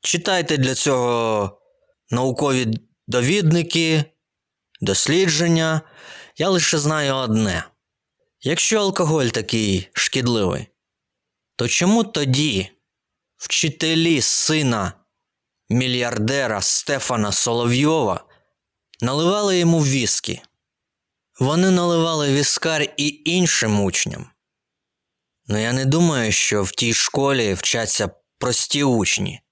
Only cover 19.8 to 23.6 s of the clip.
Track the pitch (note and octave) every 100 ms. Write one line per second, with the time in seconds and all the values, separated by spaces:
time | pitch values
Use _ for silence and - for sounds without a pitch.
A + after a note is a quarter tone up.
19.8 | C#3+ C3+ A2 - - F2 - _ _ _
20.8 | _ _ _ _ _ - C3 D#3 F#3+ F#3
21.8 | F3 E3+ E3 D#3+ D3 C#3 C#3 - D#3+ D#3
22.8 | D3 - D3 D3 D#3 F3 F3 -